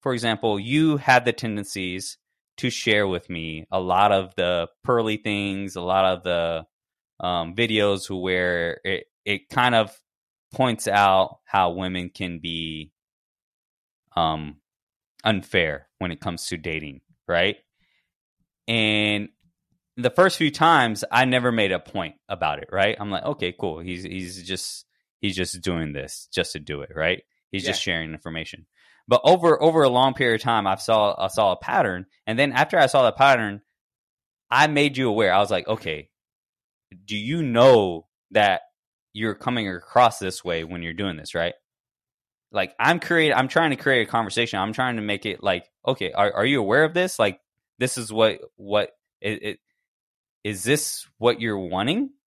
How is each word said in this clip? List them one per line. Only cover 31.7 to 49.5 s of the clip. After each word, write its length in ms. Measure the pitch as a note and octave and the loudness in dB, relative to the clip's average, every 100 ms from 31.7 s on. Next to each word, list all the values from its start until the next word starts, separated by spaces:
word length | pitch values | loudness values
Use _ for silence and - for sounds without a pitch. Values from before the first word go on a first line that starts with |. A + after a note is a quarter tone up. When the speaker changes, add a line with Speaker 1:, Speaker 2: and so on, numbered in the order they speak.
| - B2+ F2+ F#2+ _ - | 0 0 -2 -10 _ -8
Speaker 1:
And 120 | A2+ | -2
then 120 | C#3+ | 0
after 240 | B2 D3 G3 | 2 2 4
I 80 | C3+ | 4
saw 180 | C#3 | 4
the 80 | B2 | 2
pattern, 500 | - C#3 B2+ G#2+ G2+ _ _ _ _ _ _ _ _ _ | 4 4 6 2 -6 _ _ _ _ _ _ _ _ _
I 180 | B2 D3+ | 2 4
made 300 | D3 D3 B2+ | 4 0 0
you 120 | B2+ | 0
aware. 240 | G#2+ G#2 | 2 4
I 60 | F#2 | 4
was 120 | G2+ | 2
like, 160 | F#2+ - | 0 -2
"Okay, 420 | A2+ - D#2 D2 _ _ _ _ _ _ _ _ F2+ G2 | -6 -6 -10 -12 _ _ _ _ _ _ _ _ -20 -10
do 120 | G#2+ | -8
you 260 | A2 E3 | -6 -4
know 640 | D3 A#2 C3 A#2+ F#2+ E2 - _ _ | -2 6 8 8 6 -2 -12 _ _
that 300 | G#2+ G#2 F2+ - _ _ _ _ | 2 4 2 -4 _ _ _ _
you're 240 | G#2 A2 G2+ | -6 -4 -4
coming 320 | - B2 G2+ | -4 -2 -4
across 500 | F2+ - B2 B2 - | -8 0 4 4 4
this 240 | F#2+ - F2+ | -6 -6 -4
way 180 | E2 | -4
when 180 | E2 F2 | -4 -8
you're 120 | E2+ | -10
doing 240 | E2 G2+ D#2+ | -6 -6 -6
this, 180 | D2+ E2+ | -8 -4
right?" 200 | E2+ - _ _ _ _ _ _ _ _ _ | -4 -4 _ _ _ _ _ _ _ _ _
Like, 220 | G#2 F#2 - | -4 -4 0
I'm 200 | B2+ E3+ | 2 2
create-, 340 | - E3+ D#3 | 2 2 4
I'm 140 | A#2+ C3 | 2 2
trying 220 | - E3 | 2 2
to 40 | C3 | 0
create 320 | - C3 A2 | 2 2 2
a 20 | |
conversation. 480 | A#2 A2 G#2+ A#2 G2+ | -2 -2 -2 -2 -2
I'm 160 | G2 | -4
trying 220 | A2 B2+ A#2 | -2 -4 -4
to 80 | |
make 220 | G#2 G2+ A2 | -4 -4 -6
it 180 | F#2 | -4
like, 220 | G2 F2+ - _ - | -2 -2 -4 _ -4
"Okay, 240 | C3 F2+ | -2 -4
are, 180 | - G2+ | 0 0
are 120 | - A#2 | 2 0
you 140 | C#3 | 0
aware 240 | G2+ B2 | 2 2
of 100 | D#3 | 2
this? 260 | E3+ F3+ - | 2 -2 0
Like, 200 | G#2 F#2+ _ _ _ _ | -2 -2 _ _ _ _
this 180 | B2+ - | -4 -4
is 140 | A2 | -8
what, 260 | G#2+ A2 F#2+ - _ | 2 2 2 -12 _
what, 360 | G2 G#2 G2+ _ _ _ | -2 -2 -2 _ _ _
it, 220 | G2+ G#2+ | -8 -6
it, 160 | G#2 | -8